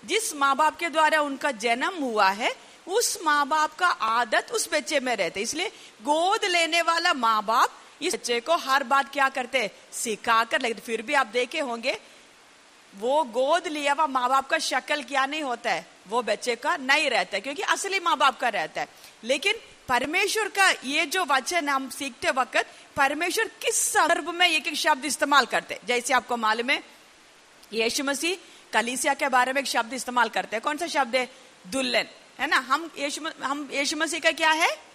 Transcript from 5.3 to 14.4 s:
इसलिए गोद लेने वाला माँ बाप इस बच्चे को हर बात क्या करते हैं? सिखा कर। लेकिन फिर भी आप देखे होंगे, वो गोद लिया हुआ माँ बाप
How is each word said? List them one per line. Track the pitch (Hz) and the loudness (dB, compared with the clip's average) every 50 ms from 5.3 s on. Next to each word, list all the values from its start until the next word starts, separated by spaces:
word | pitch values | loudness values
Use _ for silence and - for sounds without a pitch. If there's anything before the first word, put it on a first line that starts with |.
| 165 190 | -2 -4
इसलिए | 196 - - 302 359 453 - - - - - - | -6 -4 -4 -4 -6 -6 -8 -12 -20 -20 -20 -12
गोद | 214 247 294 311 339 370 415 453 427 | -2 0 2 2 4 2 2 2 0
लेने | 403 349 339 330 320 320 339 | 0 2 2 2 2 2 0
वाला | 330 330 330 339 339 359 | 2 2 0 2 2 2
माँ | 339 269 233 226 226 214 214 | 2 2 2 2 2 2 2
बाप | 202 220 247 330 453 - - - - - - | 2 4 4 4 2 0 -8 -20 -20 -14 -6
इस | - 349 - | -2 -2 -2
बच्चे | 220 - - 240 233 | -2 -2 -2 -2 -2
को | 233 302 330 | 0 0 0
हर | 339 262 262 262 277 | 0 2 2 2 2
बात | 285 233 277 277 277 - | 2 4 2 2 2 0
क्या | - 277 269 269 | 0 2 2 2
करते | 269 277 247 240 - 262 | 2 -2 -6 -2 -2 -2
हैं? | 226 190 - - - - | -2 -2 -6 -12 -20 -16
सिखा | - - - 240 214 190 - 240 226 226 233 | -10 -8 -4 -4 -6 -4 0 2 4 4 4
कर। | 233 - 311 | 2 0 0
लेकिन | 262 233 233 202 | 0 0 -4 -4
फिर | - - 226 220 | -6 -6 -6 -6
भी | 226 226 294 | -4 0 2
आप | 277 262 | 2 2
देखे | 214 202 247 247 247 - 320 | 2 0 -2 -2 -2 -2 -4
होंगे, | 294 247 233 233 220 269 311 440 - - - - - - - - - - - - - - - - - - - | -4 -4 -4 -4 -4 -4 -4 -6 -8 -18 -20 -20 -20 -20 -20 -20 -20 -20 -20 -20 -20 -20 -20 -20 -20 -20 -14
वो | 196 208 247 277 302 320 | -6 -2 0 2 2 0
गोद | 247 208 240 262 277 320 359 339 | 0 -2 -2 2 2 2 0 0
लिया | 359 302 302 285 285 | -2 -6 -2 0 0
हुआ | 285 285 320 | 2 2 0
माँ | 302 262 262 247 247 | 0 0 0 0 2
बाप | 262 269 | 2 2